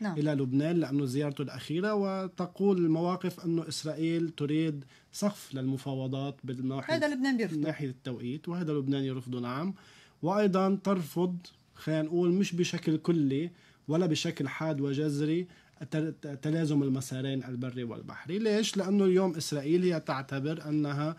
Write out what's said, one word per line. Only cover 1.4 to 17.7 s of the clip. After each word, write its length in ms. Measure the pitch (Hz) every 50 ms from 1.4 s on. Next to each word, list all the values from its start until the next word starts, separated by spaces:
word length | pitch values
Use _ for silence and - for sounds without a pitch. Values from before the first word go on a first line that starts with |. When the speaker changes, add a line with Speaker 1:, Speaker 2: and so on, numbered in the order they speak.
| 143
Speaker 2:
الأخيرة، 520 | 123 - 127 - - 147 170 185 214 214
وتقول 840 | 208 196 196 190 190 190 180 - - 180 175 - - 190 202 196 180
المواقف 680 | 170 160 156 160 170 175 180 180 - 180 175 - -
إنه 240 | 170 165 165 160 156
إسرائيل 640 | 143 - - 156 147 147 160 165 165 170 170 160
تريد 540 | - - 147 139 151 156 160 160 151 143 135 - - - _ _ -
سقف 420 | - 208 208 202 - - - -
للمفاوضات 800 | 135 131 131 135 131 - 143 135 135 131 131 135 135 139 143 139 - -
بالناحية، 500 | 127 127 123 131 131 131 143 247 - 320
Speaker 1:
هذا 120 | 330 302 302 294
لبنان 220 | 254 254 277 262
بيرفض. 200 | 233 226 175 160
Speaker 2:
من 60 | 151 147
ناحية 260 | 156 147 - 147 131
التوقيت، 600 | 127 - - 135 123 110 123 120 131 156 - 175
وهذا 240 | 170 180 180 156 151
لبنان 320 | 147 135 135 139 139 135
يرفضه، 360 | 135 131 131 123 127 127 123
نعم. 340 | 120 120 123 135 165 196 185 - - - - - - - _ _ -
وأيضًا 560 | 165 190 208 214 202 180 190 190 190 196 196 -
ترفض، 520 | 196 202 185 165 143 - 170 175 180 180 175 - - - _ _ _ _
خلينا 280 | - - 156 156 156 156
نقول 300 | 156 175 175 180 175 175
مش 220 | 190 196 190 175
بشكل 420 | 170 180 170 - 170 - 170 156
كلي 540 | 156 - - 175 165 147 135 135 139 165 175 - - - - - _ _ -
ولا 180 | 147 165 185
بشكل 420 | 170 156 147 - 170 160 - 147 135
حاد 320 | - - 160 160 156 139
وجذري، 640 | 139 139 139 135 151 156 143 143 151 156 160 175 180 175 - - _ _ _ - 160
التل-، 560 | - - 156 156 160 156 - - 147 139 135 -
تلازم 400 | 156 156 165 160 147 151 143 139
المسارين 640 | 139 131 135 131 - 135 127 131 139 135 135 120
البري 400 | 127 123 120 127 127